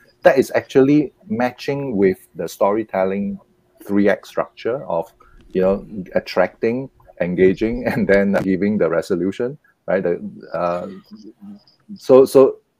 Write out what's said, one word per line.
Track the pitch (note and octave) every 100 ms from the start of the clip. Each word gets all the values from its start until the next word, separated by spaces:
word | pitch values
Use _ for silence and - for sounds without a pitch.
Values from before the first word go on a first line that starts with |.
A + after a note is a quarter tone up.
| _ _
that | F3+ C#3
is | A2 A#2+
actually | - C#3 C3+ D3 C3+ - -
matching | A2 B2 - - C#3 C#3 G2+
with | G2 F#2 - -
the | E2+
storytelling | - G2+ G#2+ A2 F#2+ F#2+ G2 G2+ G2 _ _ _ _
three | - G2+ G2+
X | F#2 -
structure | - - - A2 C3+ -
of, | E2+ - _ _ - -
you | -
know, | F#2 G2+ - - F2 F#2
attracting, | - - F#2 - A2+ B2 C3+ _ - -
engaging, | F2 F2 B2 F#2+ A2+ A#2+ A#2
<laughs> |
and | A2 G2
then | G2 G2+ F#2+
giving | F2+ F#2 G2+ G#2+
the | E2+
resolution, | E2 - F#2 F#2 - B2 D3+ _ _ -
right? | F#2
The, | F2 F2 G#2 - -
uh, | E2 F2 F2 F#2 F#2+ - G#2+ G2 - - - _ _ - G2+
so, | - C3 C3+
so | C#3 C3 - _ _